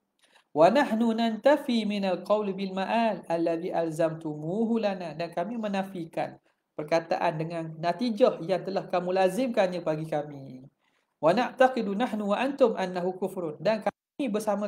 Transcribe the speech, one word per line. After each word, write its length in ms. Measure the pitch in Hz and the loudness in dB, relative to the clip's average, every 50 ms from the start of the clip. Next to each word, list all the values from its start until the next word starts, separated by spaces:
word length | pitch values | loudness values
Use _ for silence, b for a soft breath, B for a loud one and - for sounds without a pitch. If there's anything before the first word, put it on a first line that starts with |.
| _ _ _ b b b b b b b - | _ _ _ b b b b b b b 4
Wa 160 | 143 160 180 214 | 6 6 6 8
nahnu 400 | 285 269 202 233 220 240 233 220 | 4 4 2 2 2 2 2 2
nantafi 720 | 220 233 226 220 214 - 269 294 294 285 - 240 226 214 | 2 0 0 0 2 4 4 4 4 4 0 0 0 0
minal 400 | 202 208 202 196 190 180 170 180 | 0 -2 -2 0 0 -2 -2 0
qawli 240 | - 208 214 214 196 | 0 0 2 2 -2
bil 240 | 190 190 196 190 185 | -4 -4 -6 -4 -4
ma'al 480 | 190 190 - - 226 233 226 202 170 - - | -4 -2 0 2 2 2 2 0 -2 -4 -2
alladhi 400 | 170 170 165 170 170 165 175 180 | -2 0 2 0 0 0 -2 -2
alzamtumuhu 1120 | - 170 165 165 160 156 170 160 160 160 - 156 151 151 151 160 180 220 233 220 233 220 | -2 0 -2 -2 0 0 0 0 0 -4 -6 -8 -8 -6 -6 -4 -2 0 0 0 0 0
lana. 320 | 202 202 190 180 180 160 147 | 0 0 -2 -4 -6 -8 -6
Dan 160 | 156 170 165 | -6 -8 -4
kami 240 | - 175 175 202 247 | -4 -4 -4 -4 -4
menafikan 800 | 233 214 208 196 190 190 196 - 180 165 160 - 165 143 135 - - _ _ _ _ _ _ _ | -6 -4 -2 -2 -2 -2 -4 -6 -8 -10 -6 -6 -6 -6 -6 -8 -14 _ _ _ _ _ _ _
perkataan 640 | - 151 156 165 170 165 165 185 - 180 175 160 | -10 -2 0 2 2 2 0 -2 0 0 0 0
dengan 260 | 156 160 160 170 165 165 160 160 | -2 -4 -6 -6 -6 -8 -8 -10
natijah 640 | 160 160 170 175 - 240 247 220 202 254 226 - - | -4 -2 -2 -2 0 -2 -2 4 6 6 6 6 2
yang 240 | 165 170 185 170 - | -2 -2 -2 -2 -2
telah 240 | 190 190 185 165 - | -2 -4 -4 -2 -2
kamu 240 | - 180 175 180 185 | -2 -2 0 0 2
lazimkannya 720 | 190 190 185 180 214 262 254 226 226 190 180 180 175 - | 4 4 4 2 0 -2 0 2 2 2 2 0 -2 -4
bagi 240 | 160 156 156 160 160 | -4 -4 -4 -4 -4
kami. 560 | 160 147 147 151 143 139 135 135 131 127 135 143 _ _ _ _ _ _ _ _ _ _ | -4 -4 -4 -6 -10 -14 -14 -14 -16 -18 -20 -20 _ _ _ _ _ _ _ _ _ _
Wa 80 | - 214 | 2 4
na'taqidu 640 | - 240 247 233 - - 262 254 262 247 220 196 196 | 4 4 0 -2 4 4 4 4 4 2 -2 -2 -2
nahnu 400 | 202 247 240 214 214 208 202 202 | -2 -2 -2 -2 -4 -2 -2 0
wa 80 | - | 0
antum 320 | 233 277 277 - 269 226 220 | 0 -2 2 4 4 4 4
annahu 400 | 196 190 180 180 180 175 185 185 - | 0 -4 -4 -4 -2 -4 -4 -4 -4
kufrun. 320 | 202 190 - 185 175 156 151 - | -6 -6 -4 -6 -6 -6 -8 -2
Dan 240 | 156 202 220 220 220 | 0 0 0 0 -2
kami 480 | 202 - _ _ _ _ - 294 247 202 | -6 -6 _ _ _ _ -6 -4 -2 -2
bersama 320 | 208 208 220 202 196 208 | -2 -2 -2 -2 -2 -4